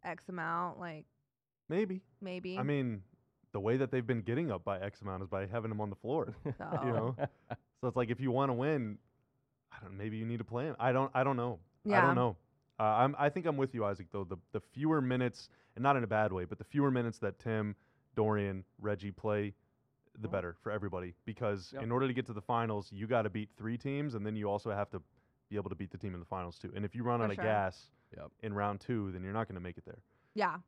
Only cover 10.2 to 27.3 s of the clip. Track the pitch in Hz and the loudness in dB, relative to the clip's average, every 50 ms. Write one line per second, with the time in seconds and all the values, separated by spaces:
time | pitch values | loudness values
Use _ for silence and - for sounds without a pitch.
10.2 | 110 113 117 117 113 - 113 120 131 160 135 - 117 127 127 131 135 135 - 127 | -2 -2 -2 -4 -4 -4 -4 -4 -2 -2 -4 0 2 4 4 4 2 2 2 2
11.2 | 131 139 135 123 117 123 117 90 - _ _ _ _ 214 202 196 180 165 - 123 | 4 4 4 2 0 -2 -2 -6 -12 _ _ _ _ 4 6 8 8 8 8 6
12.2 | 123 120 98 - _ _ _ _ _ _ _ _ 110 107 107 110 123 135 143 - | 4 2 2 -2 _ _ _ _ _ _ _ _ 4 4 6 6 6 4 4 4
13.2 | 143 147 147 190 170 170 151 139 135 131 - 120 107 101 101 92 98 82 - 101 | 2 2 2 2 0 0 2 2 0 0 0 0 0 0 0 -2 -6 -8 -6 -6
14.2 | 98 85 95 87 - _ _ 107 - _ _ 131 143 156 160 151 135 127 127 127 | -4 -4 -6 -10 -10 _ _ -6 -6 _ _ -2 2 4 4 4 4 4 2 2
15.2 | 127 123 117 - - - _ _ _ _ _ - 120 139 143 135 117 104 107 107 | 2 0 -2 -4 -16 -18 _ _ _ _ _ 0 4 4 4 4 4 2 4 4
16.2 | 107 104 92 92 90 85 - - 101 - - 147 143 139 131 127 120 117 113 - | 4 4 2 0 -4 -4 -6 -10 -12 -4 2 4 4 6 4 4 2 0 -2 -2
17.2 | - 101 95 _ - 120 110 110 107 104 101 _ _ _ _ _ _ _ _ - | -4 -4 -4 _ -4 -2 0 0 0 -2 -4 _ _ _ _ _ _ _ _ 2
18.2 | 107 107 107 104 101 101 98 95 92 _ _ _ - 104 104 95 92 101 95 - | 4 4 4 4 2 0 -2 -4 -8 _ _ _ -2 -2 -2 -2 -4 -8 -8 -4
19.2 | - 110 104 104 104 104 98 _ _ _ _ _ _ _ _ _ _ _ _ - | -2 0 0 2 0 -2 -6 _ _ _ _ _ _ _ _ _ _ _ _ -8
20.2 | 107 104 - 98 90 87 85 - _ 113 104 107 95 101 87 92 90 90 87 _ | -6 -4 -2 -2 -2 -4 -8 -8 _ -4 -4 -2 -4 -4 -4 -4 -6 -6 -10 _
21.2 | _ - 110 - 123 107 101 98 90 - - 135 127 113 120 123 131 135 123 117 | _ -12 -8 -2 -2 -2 -2 -2 -4 -10 -10 -8 -4 0 0 2 2 2 0 -2
22.2 | 127 123 117 104 101 _ 117 117 117 113 107 104 98 - - 98 104 107 123 117 | -2 -4 -6 -10 -4 _ 0 2 2 2 0 -4 -4 -8 -8 -8 -4 2 2 2
23.2 | 110 107 90 107 107 107 _ - 104 113 117 117 - 139 139 143 147 151 123 110 | 2 2 0 -4 -6 -6 _ -8 -6 -4 -4 -4 -4 -4 -4 -2 -4 -4 -4 -4
24.2 | 101 107 107 107 104 101 101 104 - 117 104 101 101 - - 95 78 _ _ _ | -4 -4 -4 -2 0 0 0 0 0 -2 -2 -2 -2 -2 -4 -10 -10 _ _ _
25.2 | _ _ _ _ _ _ 101 104 98 95 90 80 98 92 - 92 - 104 92 87 | _ _ _ _ _ _ -4 -4 -2 -4 -4 -6 -8 -8 -8 -8 -8 -6 -6 -8
26.2 | 85 - - 95 90 87 85 - - 165 - 104 104 101 - 120 120 123 127 123 | -8 -6 -6 -6 -6 -6 -8 -10 -12 -8 -6 -4 -4 -4 -4 -2 0 0 2 2
27.2 | 113 107 | 2 0